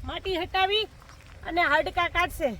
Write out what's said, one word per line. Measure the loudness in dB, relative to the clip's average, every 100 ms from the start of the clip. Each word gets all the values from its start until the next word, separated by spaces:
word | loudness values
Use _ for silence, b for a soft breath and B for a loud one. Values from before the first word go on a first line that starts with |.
માટી | -8 -6 -4 -2
હટાવી | -2 0 2 2 0 -10 -20 -20 -20 -14 -4
અને | 0
હાડકા | 4 4 2 0 0
કાઢશે. | 0 0 0 -2